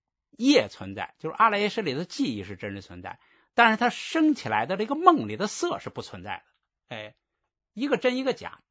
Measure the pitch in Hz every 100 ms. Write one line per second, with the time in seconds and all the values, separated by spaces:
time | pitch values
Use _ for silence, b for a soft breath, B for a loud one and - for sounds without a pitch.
0 | _ _ _ - 262 294 104 - 98 98
1 | 90 _ 156 - 220 202 208 226 175 135
2 | 175 - 226 107 92 92 104 98 - 90
3 | 92 90 b b b - 233 220 240 -
4 | - 330 311 269 113 107 127 190 220 294
5 | 370 311 107 107 208 - 349 - - 120
6 | - 95 98 92 _ _ _ _ - 113
7 | 107 _ _ _ _ _ _ 208 277 302
8 | 247 254 262 - - - _